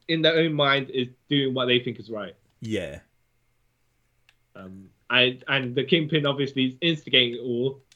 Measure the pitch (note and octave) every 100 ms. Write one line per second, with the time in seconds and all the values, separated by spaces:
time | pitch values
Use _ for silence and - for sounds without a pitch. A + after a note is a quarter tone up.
0 | - E3 D#3 E3 E3 D3 C#3+ C#3 B2+ C3+
1 | B2+ - - C#3+ C3+ B2+ B2 B2 B2 A2
2 | G#2+ A2 F#2+ - _ - A2+ G#2 E2 -
3 | - _ _ _ _ _ _ _ _ _
4 | _ _ _ _ _ F#2+ F#2+ F#2+ F#2+ _
5 | - B2 B2+ B2+ - C#3 B2+ B2+ B2+ E3+
6 | D3+ D#3 C#3+ C#3 C3+ C3 C3 B2+ E3+ D#3
7 | - C3 A#2+ A#2+ B2+ A#2+ C3 C3+ _